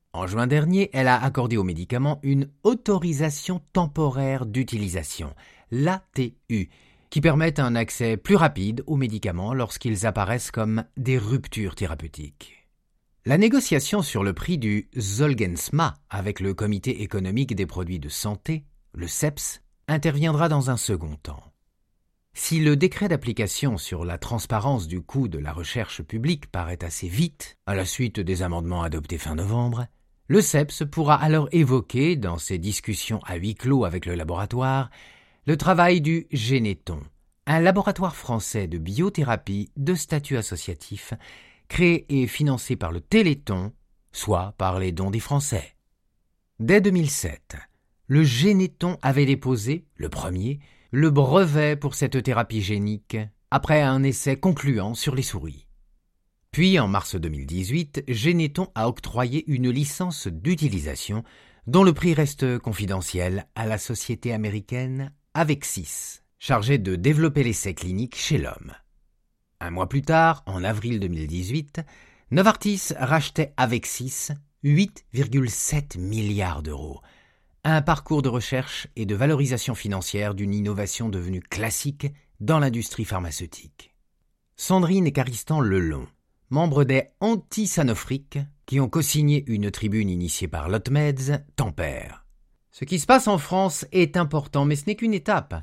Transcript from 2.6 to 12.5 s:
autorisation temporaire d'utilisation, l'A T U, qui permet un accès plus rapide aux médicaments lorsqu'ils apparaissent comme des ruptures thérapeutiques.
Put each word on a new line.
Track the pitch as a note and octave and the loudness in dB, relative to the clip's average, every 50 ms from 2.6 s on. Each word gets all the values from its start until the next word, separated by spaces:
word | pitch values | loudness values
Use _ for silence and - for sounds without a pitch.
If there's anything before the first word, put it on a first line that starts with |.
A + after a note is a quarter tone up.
| - | 2
autorisation | G#3+ B3+ B3 - G#3+ G3 F3 E3 F3 D#3 C3+ D#3 D3+ D3 - - - F#3 F3+ - _ | 2 2 2 0 0 0 2 2 0 0 0 0 -2 -2 -4 -6 -6 -6 -6 -6 _
temporaire | - F#3 E3+ D3 C#3+ D#3+ D#3 C#3 B2 C3+ C3+ C3+ C3+ B2+ B2 | 0 0 0 0 0 0 0 0 0 0 0 0 -2 -2 -4
d'utilisation, | G#2+ G#2 C3 B2 - A#2+ G#2+ G#2 F#2 F2 F2 D2+ - - - D#2+ C#2+ - - - - - _ _ - | -4 -2 -2 -2 -2 -2 -4 -4 -2 -4 -4 -6 -8 -10 -10 -10 -10 -12 -16 -20 -20 -20 _ _ -6
l'A | A#2 B2+ D3 F3 F#3+ F#3+ - _ | -2 0 0 0 0 -2 -6 _
T | - C3+ B2+ A2+ - _ _ - | -4 -4 -4 -4 -4 _ _ -2
U, | A2+ G2+ F2 - _ _ _ _ _ _ _ - | -2 -2 -2 -4 _ _ _ _ _ _ _ -2
qui | - D3+ | -2 4
permet | C#3+ E3 C#3 D3+ D#3+ E3 D3 D3 | 4 6 6 6 2 2 2 2
un | C3+ A#2+ A#2 | 2 2 2
accès | A#2 A2+ - - - A#2+ A#2 A2+ | 0 0 -2 -2 -2 -2 0 -2
plus | G2+ - - G3+ | -2 2 4 6
rapide | G3 E3 C#3+ D3 F#2 F#2+ G#2 A#2 - - - | 6 6 4 2 0 -2 -2 -2 -4 -4 -2
aux | D#3 | 0
médicaments | C3+ C3+ A2 A2 G#2 - G2+ F2 F2 F#2+ A2 C3 | 0 0 0 -2 -4 -4 -4 -4 -2 -4 -2 -2
lorsqu'ils | C3 A#2 - - - - A#2 G#2+ F2+ A2 | -2 -4 -4 -6 -6 -4 -2 -2 0 0
apparaissent | A2 F#2 A2 G2 F#2 A#2+ B2 - - | 0 0 0 0 0 -2 -4 -4 -6
comme | - A#2 A2 A2 A2 A2+ A2 _ - | -4 -2 -2 0 0 -2 -4 _ -8
des | - A#2+ C3 C3 B2+ | -4 -2 0 0 0
ruptures | G2+ G#2+ C3+ B2+ - - - A2 G#2 F2+ - | 0 0 -2 -2 -2 -4 -6 -4 -4 -4 -4
thérapeutiques. | - G2 E2+ D#2+ C#2+ D#2+ D2+ - - D2+ C#2+ - - - - | -4 -4 -4 -4 -6 -10 -12 -12 -14 -14 -14 -16 -20 -20 -20